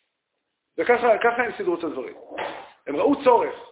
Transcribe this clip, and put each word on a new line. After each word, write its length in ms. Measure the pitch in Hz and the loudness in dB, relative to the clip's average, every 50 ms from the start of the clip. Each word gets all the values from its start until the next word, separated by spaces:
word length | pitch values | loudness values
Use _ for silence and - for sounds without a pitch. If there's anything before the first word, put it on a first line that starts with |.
| _ _ _ _ _ _ _ _ _ _ _ _ _ _ - - | _ _ _ _ _ _ _ _ _ _ _ _ _ _ -6 -4
וככה, 400 | 170 - 240 233 233 240 214 226 | 0 2 2 2 4 2 2 4
ככה 240 | - 233 233 240 | 2 0 0 0
הם 100 | 247 220 - | -4 -4 -4
סידרו 220 | - 196 175 175 165 | -4 -2 -2 -2 -2
את 60 | - | -4
הדברים. 300 | 151 127 131 117 92 - - - - - - - - - - - - _ _ - | -6 -6 -6 -10 -10 -12 -16 -18 -16 -10 -10 -10 -10 -10 -14 -18 -20 _ _ -10
הם 100 | - 143 | -8 -4
ראו 280 | 147 190 277 285 - - | 0 2 2 2 2 4
צורך, 300 | 254 240 208 165 135 - - - - | 4 4 4 4 0 -6 -10 -16 -20